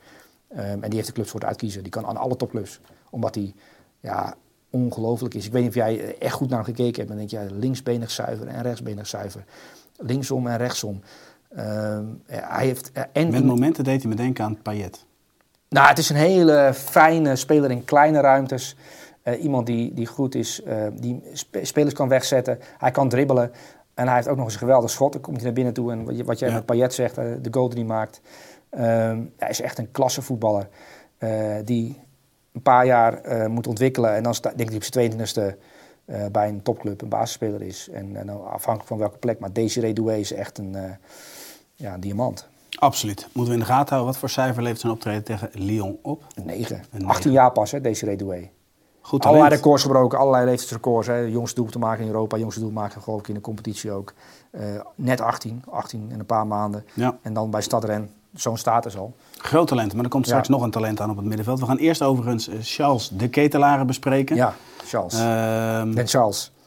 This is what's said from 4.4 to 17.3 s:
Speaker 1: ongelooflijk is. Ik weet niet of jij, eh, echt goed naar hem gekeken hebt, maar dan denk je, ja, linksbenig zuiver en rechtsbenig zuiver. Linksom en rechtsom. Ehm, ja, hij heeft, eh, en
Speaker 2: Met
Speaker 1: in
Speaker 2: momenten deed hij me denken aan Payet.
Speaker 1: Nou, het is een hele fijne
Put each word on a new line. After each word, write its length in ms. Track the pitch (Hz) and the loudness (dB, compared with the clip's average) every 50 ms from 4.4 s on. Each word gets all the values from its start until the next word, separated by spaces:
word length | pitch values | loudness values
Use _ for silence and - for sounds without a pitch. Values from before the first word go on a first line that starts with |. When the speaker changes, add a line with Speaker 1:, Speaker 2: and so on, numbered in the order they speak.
| _ _ _ _ _ _ | _ _ _ _ _ _
Speaker 1:
ongelooflijk 640 | - 127 123 120 - 117 110 113 120 110 123 117 - | -2 -2 -2 -2 -2 -4 -2 -2 -2 -2 -4 -8 -8
is. 120 | 110 92 | -8 -8
Ik 60 | 104 117 | -2 0
weet 100 | 127 120 | 0 0
niet 80 | 117 | 2
of 60 | 98 | 0
jij, 240 | 123 110 113 113 104 | 0 0 0 0 -2
eh, 140 | - 107 - - 131 | -4 -8 -8 -6 -6
echt 80 | 131 - | -6 -4
goed 140 | - 143 127 | -2 -2 -2
naar 100 | 131 113 | -2 -2
hem 80 | 107 | -4
gekeken 280 | 120 117 120 123 120 - | -4 -2 0 0 0 0
hebt, 140 | - 110 107 | -4 -6 -8
maar 100 | 107 104 | -8 -8
dan 80 | 107 | -8
denk 160 | 101 110 107 101 98 | -8 -8 -8 -8 -8
je, 60 | 98 | -6
ja, 60 | 101 | -4
linksbenig 500 | 117 131 131 127 - 123 120 120 117 113 | -2 -2 -2 -4 -4 -4 -2 -2 -4 -6
zuiver 360 | - - - 123 117 107 117 | -6 -6 -6 -6 -6 -6 -8
en 160 | 120 127 123 120 | -10 -10 -6 -6
rechtsbenig 440 | 123 117 107 120 110 104 101 104 | -6 -6 -6 -8 -10 -10 -10 -10
zuiver. 380 | - - 104 104 101 101 107 95 - - - - - - - _ _ _ | -10 -10 -8 -8 -10 -10 -12 -18 -20 -20 -20 -20 -20 -20 -20 _ _ _
Linksom 500 | - - 120 127 139 135 - 135 127 123 | -12 -4 -4 -2 -2 -2 -2 -2 -2 0
en 100 | 120 117 | -2 -2
rechtsom. 440 | 113 123 123 123 - - 104 98 95 - - - - - - - _ _ _ - | -2 -2 -2 -4 -6 -6 -8 -8 -10 -12 -18 -20 -20 -20 -20 -20 _ _ _ -12
Ehm, 500 | - 107 107 107 107 107 107 107 107 107 110 113 - - - | -10 -8 -6 -4 -4 -4 -4 -4 -4 -6 -8 -10 -14 -14 -12
ja, 180 | 123 - - - | -10 -10 -8 -6
hij 180 | - - 131 | -4 0 0
heeft, 260 | 131 127 127 - - - | 0 0 -2 -8 -10 -8
eh, 100 | 135 123 - - | -8 -8 -4 0
en 180 | 147 160 165 | 0 2 2
Speaker 2:
Met 100 | 117 127 | 4 4
Speaker 1:
in 60 | 127 | 4
Speaker 2:
momenten 380 | 131 123 120 131 160 165 - 131 | 6 6 6 4 4 2 2 0
deed 160 | 131 135 131 135 | 0 0 0 0
hij 80 | 113 | -2
me 60 | 110 | -2
denken 280 | 110 120 127 123 - 110 | 0 0 -2 0 -2 -2
aan 180 | 107 110 - - | -4 -4 -6 -6
Payet. 420 | 110 104 104 98 90 - - _ _ _ _ _ _ _ _ _ _ _ _ _ _ | -6 -6 -6 -6 -8 -12 -16 _ _ _ _ _ _ _ _ _ _ _ _ _ _
Speaker 1:
Nou, 200 | 147 139 139 143 | 6 8 8 8
het 100 | 147 170 | 8 6
is 100 | 156 - | 2 2
een 60 | 151 | 4
hele 540 | 147 156 180 190 185 170 160 151 147 139 135 131 | 4 6 6 8 8 8 8 8 8 8 6 4
fijne 600 | - - - - 175 156 160 165 165 156 143 | 2 -4 2 6 8 8 8 8 6 4 2